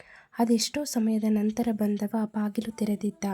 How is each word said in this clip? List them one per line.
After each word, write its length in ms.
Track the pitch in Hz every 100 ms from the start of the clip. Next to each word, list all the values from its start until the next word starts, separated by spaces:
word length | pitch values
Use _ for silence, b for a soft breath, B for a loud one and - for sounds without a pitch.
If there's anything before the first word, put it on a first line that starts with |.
| b b b -
ಅದೆಷ್ಟೋ 440 | 233 226 - 294
ಸಮಯದ 400 | 285 240 220 220 214
ನಂತರ 400 | 214 214 220 240
ಬಂದವ 540 | 214 208 202 208 226 214
ಬಾಗಿಲು 520 | 214 214 208 214 -
ತೆರೆದಿದ್ದ. 480 | 214 202 208 - 196